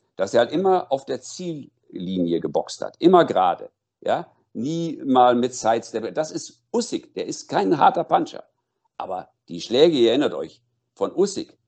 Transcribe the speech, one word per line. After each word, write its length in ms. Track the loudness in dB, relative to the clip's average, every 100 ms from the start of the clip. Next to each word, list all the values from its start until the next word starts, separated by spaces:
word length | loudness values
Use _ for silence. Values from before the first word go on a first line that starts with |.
| _ -6
dass 180 | 0
er 80 | 2
halt 120 | 2
immer 360 | 2 2 2 0
auf 100 | -4
der 160 | -4 -8
Ziellinie 1200 | -8 -12 -10 -10 -12 _ _ -10 -6 -2 0 0
geboxt 400 | -2 -4 -4 -10
hat, 160 | -12 2
immer 260 | 4 6 4
gerade, 440 | 2 0 0 -8 _ _ _
ja, 280 | -4 -4 -4 _ _
nie 480 | -8 -4 -4 -4 -6
mal 320 | 0 4 4 4
mit 180 | 0
Sidestep. 640 | -2 0 0 -2 -8 -6 -6
Das 160 | -6
ist 320 | -8 -12 _ _
Usyk, 420 | -4 -4 -8 -8 -10
der 100 | -8
ist 240 | -10 -4
kein 280 | -2 0 4
harter 280 | 4 2 0
Puncher. 400 | 0 0 -10 -20 _ _ _ _ -14
Aber 300 | -10 -10 -10 _ -14
die 100 | -12
Schläge, 380 | -2 4 4 6
ihr 140 | 4
erinnert 220 | 4 0
euch, 280 | -4 -10 -14 _ _ _
von 200 | -6 -4
Usyk, 440 | 0 0 -2 -12 _